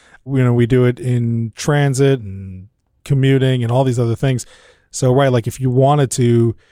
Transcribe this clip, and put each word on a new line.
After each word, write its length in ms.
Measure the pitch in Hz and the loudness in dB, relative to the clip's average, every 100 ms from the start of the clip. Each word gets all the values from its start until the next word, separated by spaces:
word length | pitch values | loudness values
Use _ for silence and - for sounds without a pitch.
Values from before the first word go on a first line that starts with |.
| _ - 131 | _ -20 -6
you 180 | 135 | 0
know, 80 | 123 | 2
we 140 | 120 117 | 2 2
do 180 | 127 | 2
it 160 | 123 123 | 2 0
in 520 | 127 123 117 117 113 | -2 -2 -2 -4 -6
transit 680 | - - 147 143 131 139 135 | -6 -2 0 0 2 0 0
and 480 | 104 95 95 92 92 _ _ _ | -6 -14 -14 -16 -20 _ _ _
commuting 600 | - 139 135 135 131 127 | -4 0 2 2 2 0
and 100 | 117 | 0
all 100 | 127 | 0
these 160 | 131 120 | 0 0
other 160 | 117 | -2
things. 300 | 113 131 123 - - _ _ _ | -2 -2 -2 -6 -20 _ _ _
So, 200 | - 131 | -4 0
right, 220 | 131 139 | 2 2
like, 140 | 123 117 | 0 -2
if 120 | - | -4
you 120 | 131 | -2
wanted 400 | 123 135 147 127 | 2 2 2 0
to 420 | - 120 117 117 - _ | 0 2 2 2 -2 _